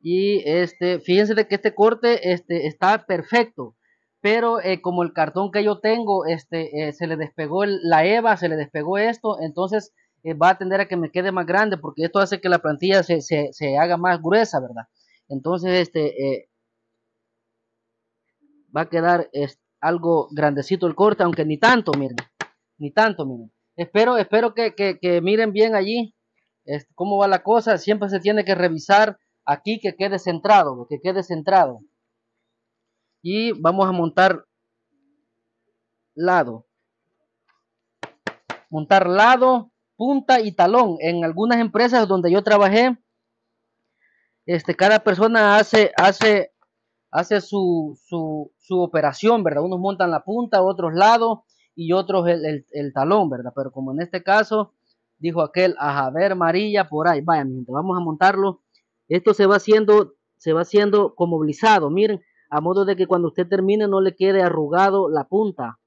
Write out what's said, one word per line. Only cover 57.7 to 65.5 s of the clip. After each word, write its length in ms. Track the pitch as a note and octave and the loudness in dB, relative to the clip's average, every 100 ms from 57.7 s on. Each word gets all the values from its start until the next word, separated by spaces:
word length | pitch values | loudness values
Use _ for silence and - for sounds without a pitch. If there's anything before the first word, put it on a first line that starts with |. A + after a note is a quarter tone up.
vamos 240 | C3 F#3 F3+ | -6 -4 -4
a 60 | |
montarlo. 600 | E3+ D#3 F#3 G3 G3 F#3 _ _ _ _ _ | -4 0 2 2 -2 -4 _ _ _ _ _
Esto 280 | F3 G3 G3+ | 0 2 2
se 100 | G3 | 4
va 120 | G3+ | 2
haciendo, 580 | G3+ G#3+ G#3+ G#3 - _ _ _ | 4 2 6 4 4 _ _ _
se 160 | D#3+ | -2
va 80 | D#3+ | -2
haciendo 520 | E3+ G#3 G#3 G#3 G3 | 2 0 2 2 0
como 240 | - F3 E3 | -2 -2 -2
blisado, 540 | D3+ D3 A3 G#3 D3 | -4 0 2 4 2
miren, 320 | E3+ G#3+ G3+ _ _ _ | 0 0 -2 _ _ _
a 100 | D3+ | -4
modo 260 | D#3+ F#3 G3 | 0 0 0
de 100 | F3+ | 0
que 100 | F3+ | 0
cuando 220 | F3+ E3 | 0 0
usted 200 | - F3 | -2 -2
termine 400 | F#3+ F#3 G#3 G#3 | 0 0 0 2
no 140 | G3 | 2
le 140 | F#3 F3+ | 0 0
quede 260 | F#3+ F#3+ | 0 2
arrugado 680 | F3+ E3 D3 F3 G3 G3 F3 | 2 0 -2 2 2 2 0
la 160 | D#3 C#3 | -2 -2
punta. 520 | G3 G#3+ | -2 -2